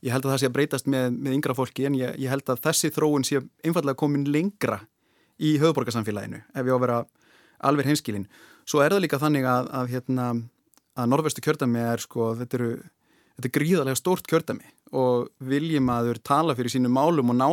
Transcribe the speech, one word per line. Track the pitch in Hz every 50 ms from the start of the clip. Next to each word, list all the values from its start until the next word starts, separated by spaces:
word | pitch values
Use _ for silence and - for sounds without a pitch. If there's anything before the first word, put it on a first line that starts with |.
| -
Ég | 127
held | 120 131 131
að | 139 135
það | 131
sé | 135 131
að | 120
breytast | 139 143 151 - 135 - -
með, | 139 135 127 127 120
með | 117 135 139 131 139
yngra | 147 143 131
fólki, | 120 131 120 - - 131
en | 139 143
ég, | 131 127 123 - -
ég | 135 131
held | 131 139 - -
að | 131 123 -
þessi | 156 156 - - 160
þróun | - - 151 151 147 143 131
sé | - 147 139 127 - _ _
einfaldlega | - 156 170 175 147 139 131
komin | - - 147 147 143 143
lengra | 143 143 143 170 202 196 _ - 120 110 101 104 _ _ _ _ _ _ _ _ _ _ _
í | - 151 156 143
höfuðborgarsamfélaginu, | 147 165 156 139 123 113 113 117 110 107 104 101 101 - 87 95
ef | 107 _ _ 139 131
ég | 127 131
á | 127
að |
vera | 127 120 120 120 117 _ _ _ _ _ _ _ _ _ _ _
alveg | - 135 143 147 135
hreinskilinn. | 135 147 147 - - 107 101 98 - _ - - - - _ _
Svo | - - 147
er | 139 151 190
það | 202 185
líka | 156 - 135
þannig | 147 151 151 139 131
að, | 127 123 123 127 -
að, | - 131 127 123 123
hérna, | 127 123 - 131 127 123 123 120 117 117 117 _ _ _ _ _ _ _ _ _ -
að | 123 117
Norðvesturkjördæmi | 131 143 156 156 - - - 151 151 143 143 123 120 120 117
er, | 117 120 117
sko, | - - - 120 113 113 113
þetta | 117 123 120 - 123
eru, | 123 117 117 - - - _ _ _ _ _ _ _ _ _ -
þetta | 123 127
er | - 143
gríðarlega | 143 160 185 175 139 131 135 123
stórt | - 180 185 180 - -
kjördæmi | - 165 160 - - - - - _ _ _ -
og | - 135 131 127 123 120 123 - _ _
vilji | 131 131 135 143 151 165 160 147
maður | 131 127 123 117 117 120 120 113 _
tala | - 143 143 160 165 139 120
fyrir | 123 120 117
sínum | 135 127 120 123 131
málum | 139 160 170 156 127 120
og | 120 123
ná | 131 143